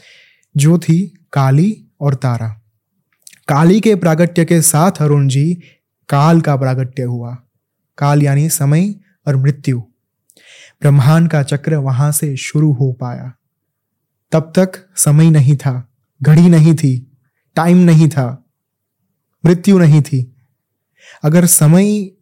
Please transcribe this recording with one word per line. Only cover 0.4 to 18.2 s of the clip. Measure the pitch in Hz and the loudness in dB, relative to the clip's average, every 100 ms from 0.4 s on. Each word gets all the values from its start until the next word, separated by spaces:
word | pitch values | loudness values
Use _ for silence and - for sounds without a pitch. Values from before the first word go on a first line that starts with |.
| _ 147 | _ -2
जो | 151 170 | 0 0
थी | - 165 202 _ _ | 0 -2 -4 _ _
काली | 143 135 139 196 214 _ - | -2 0 0 0 -4 _ -8
और | 143 135 | -6 -4
तारा। | 127 117 113 107 _ _ _ _ _ _ - _ - | -4 -6 -8 -12 _ _ _ _ _ _ -20 _ -4
काली | 143 165 214 | 0 2 2
के | 226 190 | 2 0
प्रागट्य | 170 160 170 170 160 | 0 0 0 -2 0
के | 175 | 0
साथ | 151 151 180 180 | 0 0 0 0
अरुण | 151 143 139 | -2 0 0
जी, | 135 160 175 - _ _ _ - | -2 -2 -6 -12 _ _ _ -4
काल | 143 156 170 | 0 2 2
का | 151 135 | 0 -2
प्रागट्य | 131 131 127 135 | -4 -4 -8 -8
हुआ। | 123 120 120 123 _ _ _ _ _ - | -8 -8 -12 -18 _ _ _ _ _ -4
काल | 143 147 | 0 0
यानी | 143 139 156 | 0 0 -2
समय | - 143 151 202 202 _ _ 151 | -2 -2 0 -2 -6 _ _ -6
और | 135 | -2
मृत्यु। | 139 139 - 123 - _ _ _ _ _ _ - - _ | -2 -4 -6 -8 -8 _ _ _ _ _ _ -20 -20 _
ब्रह्मांड | 143 143 131 165 165 | 0 2 2 2 0
का | 156 | -2
चक्र | 135 147 - 156 | -4 -6 -4 -4
वहां | 135 127 147 | -4 -2 -2
से | 147 151 131 | -4 -6 -8
शुरू | - 151 151 | -6 -2 0
हो | 123 135 | 0 -4
पाया। | 123 123 127 127 - _ _ _ _ _ _ _ _ - | -6 -12 -12 -16 -20 _ _ _ _ _ _ _ _ -4
तब | 160 156 185 | -4 -2 -2
तक | 185 - _ - | -2 -4 _ -4
समय | 156 147 165 | 0 4 4
नहीं | 151 131 139 | 4 2 0
था, | 139 123 - _ _ - | -4 -8 -12 _ _ -4
घड़ी | 147 156 175 | 2 4 6
नहीं | 165 156 156 | 4 4 2
थी, | 139 127 - _ _ _ _ - | -2 -4 -8 _ _ _ _ -4
time | 170 180 | 2 4
नहीं | 175 160 156 | 4 4 2
था, | 139 | 0